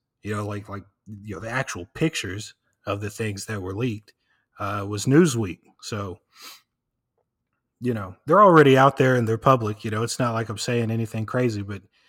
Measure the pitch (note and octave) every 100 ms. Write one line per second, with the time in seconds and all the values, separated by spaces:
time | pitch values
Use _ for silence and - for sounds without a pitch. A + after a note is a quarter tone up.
0 | _ _ G2+ G#2 G#2 G#2 G2+ G2+ - _
1 | - G#2+ G#2 F#2 F#2+ B2 - - F2+ -
2 | D#3 - G2+ G2 - _ _ _ - G2+
3 | G2+ - A2 G2 - G#2+ F#2 F#2+ B2 G#2+
4 | _ _ _ _ _ - G2+ G2+ G2+ G#2
5 | B2 C#3+ F3 A#2 G2 E2+ _ _ - G#2+
6 | G2+ F2+ _ _ - - _ _ _ _
7 | _ _ _ _ _ _ _ - B2 A2+
8 | F#2+ G2 - F3+ G#3 D#3+ C#3 C3 C3+ -
9 | C3 B2+ A2+ A2+ C#3 C3 A2 G#2+ A2+ G#2+
10 | A2+ - B2 A2+ A2+ G#2 - A#2+ A2+ A2+
11 | A2 A2+ G#2+ B2+ B2 G#2 G2 G2+ _ _